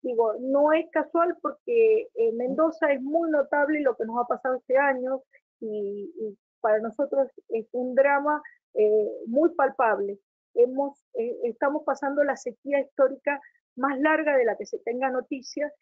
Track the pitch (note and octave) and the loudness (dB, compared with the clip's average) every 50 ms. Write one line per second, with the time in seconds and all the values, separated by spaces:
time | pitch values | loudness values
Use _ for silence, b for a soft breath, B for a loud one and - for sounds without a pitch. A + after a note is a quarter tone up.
0 | _ C4 B3 A3+ A#3 A3 G#3+ A3+ B3 C4 C4+ C#4 C#4+ D4+ D#4 D#4+ E4 E4 - D#4+ | _ -4 -2 0 0 0 0 -4 -4 0 2 2 4 4 4 2 0 0 -2 -4
1 | D4+ - _ E4 E4+ F4 F4 - _ F#4+ - _ _ - A#3+ A#3 A3+ A3 A3 A3 | -4 -2 _ 0 0 0 -2 -4 _ -8 -8 _ _ -2 2 4 6 6 6 4
2 | - - _ - A3+ A3+ A3 A#3 B3 B3+ C4+ - D#4+ E4 D#4+ - D#4+ D4+ C#4 C4 | 2 -4 _ -2 0 0 0 -2 -2 -2 0 2 0 0 0 0 0 0 0 0
3 | B3+ C4+ D4+ E4 E4+ E4 D#4 D4 C4+ - - D4 D4 C#4 D#4 D4+ D4 C4 A3+ - | -2 -2 0 0 0 2 0 0 0 0 0 0 2 2 0 0 0 0 -2 -2
4 | A#3 A3 A3+ A#3+ A#3+ B3 B3 B3 _ C4 B3+ B3 _ _ B3+ C4 C#4+ C#4 C4+ B3+ | -4 -6 -2 -4 -2 -2 -4 -4 _ -4 -4 -4 _ _ 2 2 2 2 0 -2
5 | B3 B3+ C4 C4 C4 _ b b b _ _ _ - A3 G#3 G#3+ G3+ G3+ G3+ G3+ | -2 -4 -6 -6 -8 _ b b b _ _ _ -10 -8 -6 -6 -6 -6 -6 -8
6 | G3+ - - - A3 G#3+ G3 _ _ _ _ _ - A3+ G#3+ G#3+ G#3+ A3+ A3 - | -10 -12 -10 -10 -10 -10 -10 _ _ _ _ _ 0 0 2 2 0 -4 -4 -4
7 | C#4+ C#4 - C#4 C4+ B3 _ - _ _ - A3+ A3 _ - A#3+ B3 B3+ B3+ B3+ | -4 -2 2 0 0 0 _ -20 _ _ -6 -6 -6 _ -6 -6 -6 -2 2 2
8 | C4+ C#4+ C#4+ C#4+ C#4+ D4 D4+ D4+ D4+ B B B B _ _ - G#3+ G#3+ G#3+ G#3+ | 4 4 2 2 0 0 -2 -2 -4 B B B B _ _ 2 4 4 4 4
9 | G#3 - - - - A3 A3+ C4+ D#4 E4+ E4+ - C#4 C4 - - C4 A3+ G#3+ F#3+ | 2 0 -4 -10 -10 -2 0 2 2 2 2 2 0 0 2 0 0 2 2 0
10 | G3+ G3+ G3+ G3+ _ _ _ _ _ _ _ - A#3+ B3+ B3+ C4 C#4 C#4+ C4+ _ | -2 -6 -6 -10 _ _ _ _ _ _ _ 2 2 2 4 -2 -4 -4 -4 _
11 | _ _ _ - A3+ A#3+ A#3+ - - A#3+ A3+ _ - C#4 C#4+ D4+ D4+ - C4+ C4 | _ _ _ -6 -6 -6 -6 -4 -4 -6 -4 _ -2 0 0 -2 -2 -4 -4 -2
12 | - C#4 C#4 C#4+ D4 C#4+ C4+ C4+ - B3 A3+ _ _ C4+ C#4+ C#4 C4+ C#4 _ - | -2 -4 0 0 0 0 0 -4 -6 -12 -12 _ _ -2 -2 -2 -2 -2 _ 2
13 | C4+ C4 C#4+ C4 _ - C#4+ C#4 B B B B B _ _ - B3+ C#4 C#4 C4 | 2 2 2 -2 _ -4 -4 -4 B B B B B _ _ -4 -2 -2 -2 2
14 | C#4+ D#4 D#4 D4+ D#4 D4+ C#4+ C4 B3 A3+ G3+ - - - - F#3+ _ - A#3+ B3 | 2 2 2 2 2 2 2 2 2 2 0 -4 -8 -10 -10 -10 _ -6 -6 -4
15 | C4 C4 B3+ B3+ B3+ _ D4+ C4+ B3 - - D4+ D4 D4 D4 _ | -4 -2 -2 -4 -6 _ -10 -10 -10 -12 -8 -6 -6 -6 -8 _